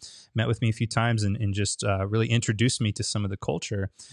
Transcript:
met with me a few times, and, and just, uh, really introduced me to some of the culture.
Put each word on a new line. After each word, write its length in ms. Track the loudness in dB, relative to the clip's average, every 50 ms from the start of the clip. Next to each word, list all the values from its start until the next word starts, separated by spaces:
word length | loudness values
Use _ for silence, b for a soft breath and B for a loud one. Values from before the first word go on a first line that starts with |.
| B B B B B B -2
met 140 | 0 2 2
with 140 | 2 2
me 80 | 2 0
a 40 | 2
few 140 | 0 -2 -2
times, 360 | 0 2 2 2 2 2 2
and, 120 | 0 0 0
and 160 | 0 0 0
just, 300 | 0 0 -2 -2 -2 -2
uh, 240 | 0 0 0 0 0
really 220 | 0 0 2 2
introduced 520 | 2 2 2 0 2 2 2 2 2 2
me 100 | 0 -2 -2
to 100 | -2 -4
some 200 | -4 -2 -2 -2
of 80 | -2
the 60 | -4 -4
culture. 540 | -4 -4 -4 -4 -4 -4 -4 -4 -4 -6 B B B B